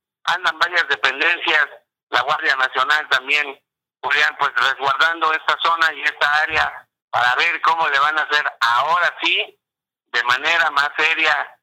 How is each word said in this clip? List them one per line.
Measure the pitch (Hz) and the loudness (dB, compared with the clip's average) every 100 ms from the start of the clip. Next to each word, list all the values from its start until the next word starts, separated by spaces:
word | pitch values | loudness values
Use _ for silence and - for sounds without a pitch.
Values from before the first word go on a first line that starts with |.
| _ _ - | _ _ -4
andan | 175 175 156 | -2 -2 -2
varias | 170 175 160 | 0 0 0
dependencias, | 139 135 135 165 170 - 156 143 - _ _ - | 0 -2 0 0 0 0 0 0 -4 _ _ -4
la | 120 | -2
Guardia | 131 156 156 135 | 0 0 0 0
Nacional | 131 131 135 151 147 | 0 0 0 0 0
también, | 135 135 147 143 135 _ _ _ _ | -2 0 -2 -2 -8 _ _ _ _
Julián, | 127 143 151 - | -2 0 0 0
pues | 139 123 | -2 0
resguardando | 131 131 139 135 160 165 160 | 0 0 0 2 0 0 -2
esta | 156 - 151 | -2 -2 -2
zona | 165 165 160 | 0 2 0
y | 143 | 0
esta | 147 - 147 151 | -4 0 0 2
área | 156 156 143 - - _ _ | 0 0 -2 -4 -18 _ _
para | 120 123 131 | 0 2 2
ver | 170 165 | 0 0
cómo | 160 165 160 | 0 2 2
le | 139 | 2
van | 147 156 | 2 0
a | |
hacer | 143 147 139 - | 0 0 -2 -2
ahora | 117 120 147 175 165 - | 0 0 2 2 0 -2
sí, | 165 190 208 - _ _ _ _ _ | -2 -2 -4 -10 _ _ _ _ _
de | 120 | -2
manera | 120 127 151 170 160 | 0 0 0 0 0
más | 139 147 - | 0 -2 0
seria | 156 160 156 147 135 - | -2 0 0 0 -4 -12